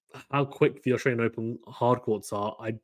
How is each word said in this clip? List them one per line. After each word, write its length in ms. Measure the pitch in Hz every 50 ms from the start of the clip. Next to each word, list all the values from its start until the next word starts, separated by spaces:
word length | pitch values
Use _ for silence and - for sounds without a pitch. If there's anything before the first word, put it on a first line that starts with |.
| _ _ - - - -
how 140 | - 139 143
quick 380 | 139 - - 156 147 - - -
the 100 | 131 123
Australian 320 | 120 - 139 123 117 117
Open 340 | 117 - - 113 113 120 - - -
hard 340 | 135 - 123 120 123 120
courts 300 | - - 110 104 98 -
are, 240 | - 104 101 107 110 -
I 160 | 113 110 110 110